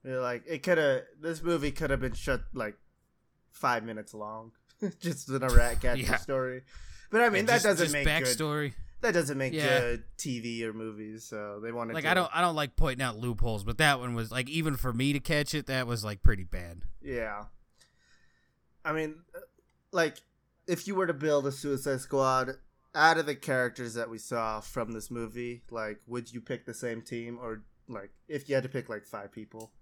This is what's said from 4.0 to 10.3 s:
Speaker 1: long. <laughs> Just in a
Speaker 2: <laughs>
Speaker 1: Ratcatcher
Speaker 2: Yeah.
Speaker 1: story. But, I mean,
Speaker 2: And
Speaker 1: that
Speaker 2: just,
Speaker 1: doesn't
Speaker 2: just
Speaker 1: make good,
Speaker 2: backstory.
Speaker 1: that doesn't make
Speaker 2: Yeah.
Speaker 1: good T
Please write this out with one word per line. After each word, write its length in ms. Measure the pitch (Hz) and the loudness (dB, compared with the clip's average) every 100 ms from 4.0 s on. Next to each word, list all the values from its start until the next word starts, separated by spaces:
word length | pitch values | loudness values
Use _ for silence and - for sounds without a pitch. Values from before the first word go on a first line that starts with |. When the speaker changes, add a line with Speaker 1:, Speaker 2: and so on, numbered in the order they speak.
| 104 | -12
Speaker 1:
long. 380 | 107 107 110 113 _ _ | -12 -10 -12 -16 _ _
<laughs> 240 | _ 202 - | _ -8 -4
Just 300 | 175 135 - | -6 -6 -4
in 120 | 131 | -2
a 60 | 127 | 8
Speaker 2:
<laughs> 60 | |
Speaker 1:
Ratcatcher 480 | - 120 113 117 123 | 10 10 4 2 2
Speaker 2:
Yeah. 160 | - - | 2 0
Speaker 1:
story. 460 | - 131 131 127 - - - - - | 0 -2 -2 -6 -14 -16 -14 -14 -2
But, 120 | 214 | 4
I 80 | 240 | 4
mean, 120 | 196 | 4
Speaker 2:
And 80 | 220 | 4
Speaker 1:
that 40 | |
Speaker 2:
just, 120 | 233 | 4
Speaker 1:
doesn't 200 | 214 175 | 4 4
Speaker 2:
just 80 | 165 | 2
Speaker 1:
make 120 | 147 | 2
good, 200 | 147 156 | 2 2
Speaker 2:
backstory. 480 | 127 120 156 151 143 - - - | 2 0 0 0 -2 -6 -10 -2
Speaker 1:
that 140 | 233 | 2
doesn't 240 | 175 147 135 | 2 2 0
make 160 | 131 | -2
Speaker 2:
Yeah. 260 | 156 147 - | 0 4 4
Speaker 1:
good 240 | 120 120 - - | 2 -2 -6 -8
T 240 | - | -4